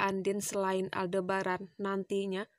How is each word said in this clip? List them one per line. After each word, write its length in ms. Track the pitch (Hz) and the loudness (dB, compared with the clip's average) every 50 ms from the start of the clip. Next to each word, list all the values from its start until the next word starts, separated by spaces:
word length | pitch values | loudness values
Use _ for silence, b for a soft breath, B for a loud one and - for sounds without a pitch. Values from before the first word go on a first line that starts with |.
Andin 400 | 196 196 196 190 180 196 196 208 | 2 2 2 2 0 0 0 0
selain 480 | 196 - - 202 196 190 190 190 190 190 - | -2 -2 0 0 2 2 2 2 0 -2 -2
Aldebaran, 720 | 196 190 175 190 190 180 185 190 190 190 190 180 180 196 - _ | -2 0 0 0 0 2 2 0 0 0 0 -2 -2 -4 -10 _
nantinya 720 | - 196 196 196 196 196 - 196 196 196 196 185 190 214 - _ | -4 -2 -2 0 -2 -2 0 0 0 0 0 -2 -2 -4 -6 _